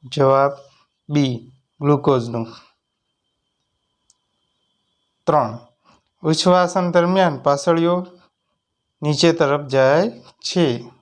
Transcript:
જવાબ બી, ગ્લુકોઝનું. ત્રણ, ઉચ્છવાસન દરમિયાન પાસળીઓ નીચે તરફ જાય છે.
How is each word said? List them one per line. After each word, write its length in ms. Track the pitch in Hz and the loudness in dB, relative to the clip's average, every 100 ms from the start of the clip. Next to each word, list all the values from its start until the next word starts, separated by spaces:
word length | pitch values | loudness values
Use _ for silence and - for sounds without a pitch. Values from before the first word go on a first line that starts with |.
| 131 | -10
જવાબ 400 | 147 135 135 139 139 - _ _ _ - | 0 2 4 0 -4 -20 _ _ _ -6
બી, 420 | 147 135 120 - _ _ _ | -2 -2 -4 -12 _ _ _
ગ્લુકોઝનું. 720 | 143 143 139 135 117 117 113 - _ _ _ _ _ _ _ _ _ _ _ _ _ _ _ _ _ _ _ _ _ _ _ _ _ _ - | -2 0 2 -2 -2 -8 -10 -14 _ _ _ _ _ _ _ _ _ _ _ _ _ _ _ _ _ _ _ _ _ _ _ _ _ _ 0
ત્રણ, 300 | 151 113 113 - _ _ _ _ _ | 0 0 -8 -20 _ _ _ _ _
ઉચ્છવાસન 680 | 156 160 185 180 175 185 180 | -4 0 2 2 2 -2 0
દરમિયાન 460 | 175 175 190 185 135 | 0 2 2 0 0
પાસળીઓ 720 | 147 143 180 165 170 180 180 - _ _ _ _ _ _ _ _ | -2 -2 0 0 2 -2 -4 -18 _ _ _ _ _ _ _ _
નીચે 320 | 151 147 170 | -4 2 2
તરફ 340 | 165 147 143 143 | 2 0 0 -2
જાય 440 | 131 131 151 208 - - _ | 0 2 2 0 -6 -20 _
છે. 420 | - 185 160 117 - _ | -8 -2 -2 -2 -10 _